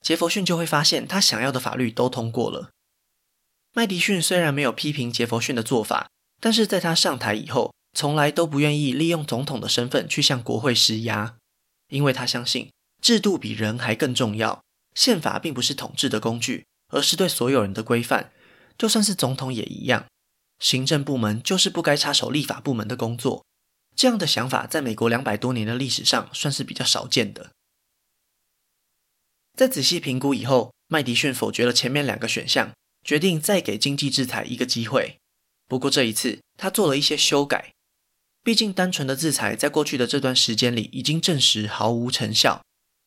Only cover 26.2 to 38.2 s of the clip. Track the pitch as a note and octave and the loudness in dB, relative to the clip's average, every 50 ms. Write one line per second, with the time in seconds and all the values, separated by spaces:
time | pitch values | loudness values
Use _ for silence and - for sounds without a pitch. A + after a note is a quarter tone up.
26.2 | - - - - - D3 C#3 - - - - - A#2 - - - - B2 - C3 | -2 -4 -8 -4 -4 -2 -2 -4 -6 -8 -6 -2 0 0 0 0 0 0 0 0
27.2 | A2 G2+ - - - - _ _ _ _ _ _ _ _ _ _ _ _ _ _ | 0 0 -4 -14 -18 -18 _ _ _ _ _ _ _ _ _ _ _ _ _ _
28.2 | _ _ _ _ _ _ _ _ _ _ _ _ _ _ _ _ _ _ _ _ | _ _ _ _ _ _ _ _ _ _ _ _ _ _ _ _ _ _ _ _
29.2 | _ _ _ _ _ _ - - C4 C4 B3+ D3 C3+ - F3+ E3+ - C#3+ B2+ C3 | _ _ _ _ _ _ 0 2 2 2 2 2 0 2 0 0 -2 -2 -2 0
30.2 | C3+ C#3 C#3 A2 - B2+ C#3 B2 G#2+ A2 - _ _ - D#3 D3+ C3 B2 A#2+ - | 2 0 0 0 2 2 2 2 2 0 -8 _ _ -2 -2 0 0 2 0 2
31.2 | - C#3 B2+ - A2+ G#2 G#2 - A#2+ B2 A#2 - - A#2+ C3+ D3 C#3+ B2 - A2+ | 0 0 0 0 -2 -2 0 2 2 2 2 2 0 0 -2 -2 -2 -2 -4 -4
32.2 | A#2 A2+ - A#2 - - - - - - - _ _ _ _ _ - - D3 D3+ | -4 -4 -4 -4 -2 0 0 0 0 -2 -4 _ _ _ _ _ -2 0 0 2
33.2 | E3+ G3 E3+ D#3 D3+ - G3+ F3+ - - G#2 G#2+ - C#3+ C#3 C#3+ C#3+ C#3 - C#3 | 2 2 0 0 0 2 2 2 0 -2 -2 -2 0 -2 0 -2 -2 -2 0 0
34.2 | B2+ B2+ - G#2 - - B2 A2+ B2 B2 - A#2 A2+ A2 A#2+ A#2+ E2 - - _ | -2 -2 -4 -6 -6 -6 -4 -4 -2 -2 -2 -4 -2 0 0 0 0 -2 -8 _
35.2 | _ _ _ _ _ _ _ _ _ - B2+ B2+ C3+ C#3 - D3 B2+ A2+ G#2 - | _ _ _ _ _ _ _ _ _ -6 -4 -2 0 2 2 2 2 2 0 -2
36.2 | - B2 G#2 - _ _ _ - - F#3+ F#3+ A3+ G3 D3+ C3+ C#3+ D3 - D#3 C3+ | -2 -4 -4 -6 _ _ _ -8 -6 -4 0 2 2 2 2 2 2 0 2 2
37.2 | - - D3+ C#3+ C#3+ C#3+ - - - - _ _ _ _ _ _ _ _ _ _ | 2 2 4 2 2 2 0 -2 -2 -8 _ _ _ _ _ _ _ _ _ _